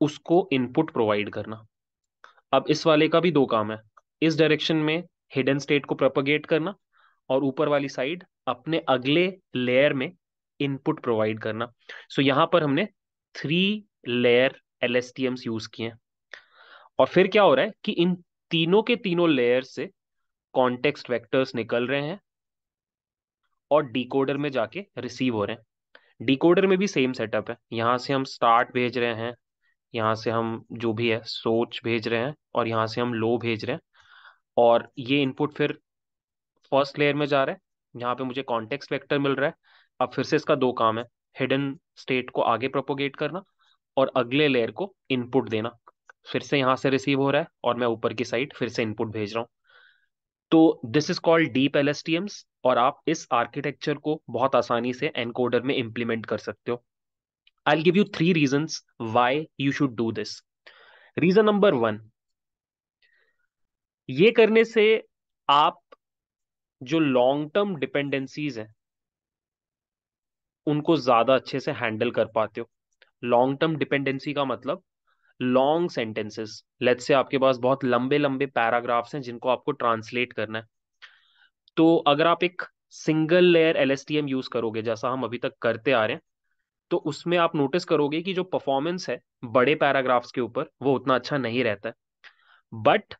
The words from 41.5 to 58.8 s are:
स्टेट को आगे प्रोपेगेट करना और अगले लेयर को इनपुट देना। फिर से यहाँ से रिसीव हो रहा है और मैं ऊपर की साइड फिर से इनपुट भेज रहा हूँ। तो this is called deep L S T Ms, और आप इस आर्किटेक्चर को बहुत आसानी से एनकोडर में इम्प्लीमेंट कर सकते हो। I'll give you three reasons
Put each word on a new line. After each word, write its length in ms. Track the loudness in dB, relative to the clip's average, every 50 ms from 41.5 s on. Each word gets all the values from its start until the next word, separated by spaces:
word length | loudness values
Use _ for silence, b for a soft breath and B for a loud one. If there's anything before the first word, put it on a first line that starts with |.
| 0 -2 -2 -4 -6 -10 _ _ _
स्टेट 340 | -14 -6 -4 -4 -4 -4 -4
को 120 | -4 -2
आगे 260 | 0 0 0 0 -2
प्रोपेगेट 480 | -4 -4 -4 -4 -4 -4 -4 -6 -6 -6
करना 280 | -6 -8 -8 -6 -10 -14 _ _ _ _ _ _ _ _ _ _
और 140 | 0 0 2 2
अगले 300 | -2 -2 0 2 2 2
लेयर 240 | 4 4 2 0 -2
को 240 | -4 -8 -10 -10 _ _ _ -4
इनपुट 400 | -4 -4 -2 0 0 0 0 0
देना। 280 | -2 -4 -4 -6 -10 _ _ -20 _ _ _ -20 _ _ _ -8
फिर 100 | -8 -8
से 180 | -4 -2 0 2
यहाँ 160 | 2 2 0
से 140 | 0 0 0
रिसीव 320 | 0 0 0 0 0 0
हो 100 | 0 0
रहा 100 | 0 0
है 60 | -2 -4 _ _ -4
और 140 | -2 -2
मैं 100 | 0 -2
ऊपर 260 | -2 -2 -2 -4 -4 -4
की 100 | -4 -6
साइड 300 | -4 -4 -4 -4 -6 -6
फिर 160 | -6 -6 -4
से 120 | -4 -4 -4
इनपुट 240 | -4 -4 -6 -6
भेज 260 | -6 -6 -6 -6 -6 -6
रहा 80 | -8
हूँ। 60 | -8 -8 _ _ b b b b b b b b b b b _ _ _ _ _ _ _
तो 300 | 6 6 8 6 4 2 -4
this 260 | -2 -2 0 0 0
is 80 | -4 -2
called 340 | 2 2 4 4 2 2 0
deep 220 | 0 0 2 2
L 180 | 0 0 0 -2
S 100 | -4 -4
T 120 | -4 -4 -4
Ms, 260 | -4 -6 -10 -16 -20 _ _ _ 0
और 140 | 2 2
आप 240 | 4 2 2 0 -2 _
इस 200 | -2 -2 -2 -2 -2
आर्किटेक्चर 640 | 0 0 0 -2 -4 -6 -6 -6 -8 -6 -6 -6 -6
को 260 | -4 -4 -6 -6 -6 -8 -8
बहुत 260 | -2 -2 0 2 2
आसानी 380 | 2 2 2 0 -2 -2 -2 -4
से 180 | -4 -6 -6 -4
एनकोडर 460 | -6 -6 -6 -4 -2 0 0 0 0
में 140 | 0 -2 -2
इम्प्लीमेंट 500 | -4 -4 -6 -6 -6 -4 -4 -4 -6 -4
कर 120 | -6 -8
सकते 340 | -6 -6 -10 -12 -10 _ -8
हो। 120 | -8 -8 _ _ _ _ _ _ _ _ _ _ _ _ _ _ _ _ _
I'll 160 | 0 0 2 2
give 100 | 4 4
you 120 | 4 2 0 0
three 200 | 0 2 2 4
reasons 440 | 4 2 2 2 0 -2 -4 -6 -12